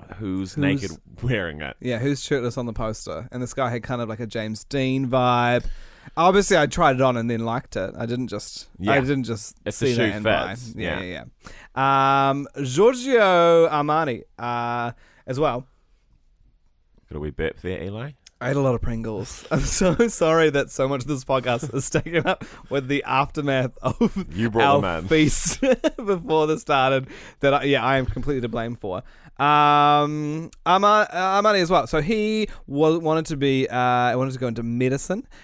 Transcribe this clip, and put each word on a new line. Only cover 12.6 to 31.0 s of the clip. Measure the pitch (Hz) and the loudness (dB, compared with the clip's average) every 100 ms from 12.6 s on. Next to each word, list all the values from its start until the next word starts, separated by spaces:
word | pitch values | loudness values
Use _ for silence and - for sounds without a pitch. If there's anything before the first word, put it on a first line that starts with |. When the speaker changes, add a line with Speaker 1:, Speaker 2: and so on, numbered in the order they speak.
Speaker 2:
Giorgio | 131 135 226 247 262 240 196 175 170 165 165 | -4 4 4 4 2 4 6 6 6 6 4
Armani, | 147 147 156 151 113 - - | 2 0 0 0 -4 -10 -10
uh, | 120 120 117 120 120 - _ _ - | -6 -4 -4 -4 -6 -8 _ _ -8
as | 131 | -2
well. | 151 123 131 _ _ _ _ _ _ _ _ _ _ _ _ _ _ | -2 -2 -8 _ _ _ _ _ _ _ _ _ _ _ _ _ _
Speaker 1:
Got | 78 | -10
a | |
wee | 76 | -8
burp | 69 78 - | -4 -4 -4
there, | 87 90 | -8 -6
Eli? | 95 107 143 - - - | -8 -10 -12 -14 -20 -8
Speaker 2:
I | 123 | -2
ate | 139 | 0
a | |
lot | 135 | 2
of | 117 | 0
Pringles. | - 117 113 104 - - - | -2 -4 -4 -6 -8 -12 -2
<laughs> | |
I'm | 151 | 0
so | 139 - 185 151 233 | 0 2 4 4 2
sorry | - 160 165 160 | 2 4 6 4
that | 143 - | 4 0
so | - 135 | -2 -2
much | 139 | -2
of | 135 | -4
this | 135 | -6
podcast | - 135 123 120 143 131 | -2 -2 0 -2 -4 -6
is | - | -4
taken | 156 165 165 277 | -4 -2 -2 -2
up | - - - - | -4 -8 -18 -6
with | 139 127 | -4 -2
the | 143 | -4
aftermath | - 131 143 151 143 135 127 - | 0 0 0 -2 -2 0 -2 -4
of | - - 233 196 - 87 | -4 0 -2 -2 -6 -2
Speaker 1:
You | 117 | 0
brought | 110 139 143 | 2 4 4
Speaker 2:
our | |
Speaker 1:
them | 95 82 | 2 -2
in. | 95 | 0
Speaker 2:
feast | 156 151 - - - | 2 4 2 0 0
<laughs> | 262 247 - - | 0 2 0 -2
before | 202 185 165 156 151 | -2 -2 0 0 2
this | 151 | -2
started | - 139 131 135 131 - - - | 0 2 2 2 -2 -12 -20 -2
that, | 139 | 2
I, | 139 | 2
yeah, | 139 135 123 | 2 2 2
I | 135 | 2
am | 123 | 0
completely | - 123 135 | -4 -4 -4
to | 117 | -4
blame | 113 113 120 | -4 -6 -8
for. | 101 90 - - - - | -8 -8 -10 -18 -16 -2
Um, | 143 147 147 147 147 147 147 151 147 156 165 - 165 | 2 4 6 6 6 4 2 -2 -6 -6 -10 -6 0
Arma-, | 190 208 214 | 4 6 4